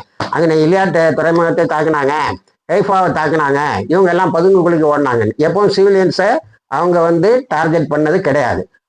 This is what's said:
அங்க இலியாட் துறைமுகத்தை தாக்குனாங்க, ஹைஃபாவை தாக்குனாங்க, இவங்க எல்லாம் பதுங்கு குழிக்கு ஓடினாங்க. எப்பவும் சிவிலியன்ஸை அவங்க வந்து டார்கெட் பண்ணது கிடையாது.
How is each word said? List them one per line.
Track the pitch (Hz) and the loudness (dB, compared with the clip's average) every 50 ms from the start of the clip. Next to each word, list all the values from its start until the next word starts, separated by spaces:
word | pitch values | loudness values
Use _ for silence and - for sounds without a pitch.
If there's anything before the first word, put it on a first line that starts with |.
| - _ _ - - - | -8 _ _ -12 -8 -6
அங்க | - 139 170 165 156 | -4 -2 0 0 2
இலியாட் | 160 156 156 185 190 190 180 156 165 165 160 139 | 2 2 2 2 2 0 0 0 0 0 0 0
துறைமுகத்தை | 156 151 165 165 170 170 165 147 - 165 | 0 0 0 0 0 0 0 0 0 -2
தாக்குனாங்க, | 143 160 151 156 160 156 147 135 135 147 160 143 113 98 - _ _ _ _ _ - | 0 -2 -2 -2 -2 -2 0 -2 -2 -2 -2 -4 -6 -6 -10 _ _ _ _ _ -2
ஹைஃபாவை | 165 202 196 202 196 185 185 170 | -2 -2 0 0 0 0 0 0
தாக்குனாங்க, | - 160 156 151 160 160 151 139 139 139 147 143 117 95 - | -2 -2 -2 -2 -2 -2 0 0 -2 -2 -2 -2 -4 -4 -2
இவங்க | - 156 190 196 175 | 0 0 2 2 2
எல்லாம் | 170 175 185 170 | 2 0 0 0
பதுங்கு | - 165 170 190 196 185 | 0 2 2 2 4 2
குழிக்கு | 165 175 170 156 156 147 147 | 2 2 0 2 2 2 0
ஓடினாங்க. | 143 147 131 120 117 107 107 - | 0 0 0 0 0 -2 -2 -2
எப்பவும் | - 147 165 170 202 208 196 196 | -2 -2 0 0 2 0 2 2
சிவிலியன்ஸை | 196 196 202 196 190 185 170 - - 185 208 254 320 - - _ _ _ | 2 2 4 4 2 2 0 0 0 0 0 0 -2 -4 -10 _ _ _
அவங்க | - - 143 170 180 175 175 | -6 -4 -2 0 0 2 2
வந்து | 165 170 170 165 165 208 240 254 262 | 2 2 2 2 2 2 2 0 -2
டார்கெட் | - 165 151 160 160 160 165 147 143 | -4 -4 -2 0 0 0 -2 -2 -2
பண்ணது | 151 147 156 151 170 190 | -2 -2 0 0 0 0
கிடையாது. | - 147 135 147 127 113 92 87 90 - _ _ _ | 0 0 0 0 0 -2 -4 -4 -8 -10 _ _ _